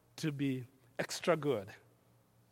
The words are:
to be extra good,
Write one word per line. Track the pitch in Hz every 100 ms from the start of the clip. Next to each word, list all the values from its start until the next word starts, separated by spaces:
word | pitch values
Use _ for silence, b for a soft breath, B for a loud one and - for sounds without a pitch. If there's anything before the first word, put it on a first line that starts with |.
| _ -
to | 160
be | 139 139 127 120 - - -
extra | - - - 160
good, | 143 113 98 - - _ _ _ _ _ _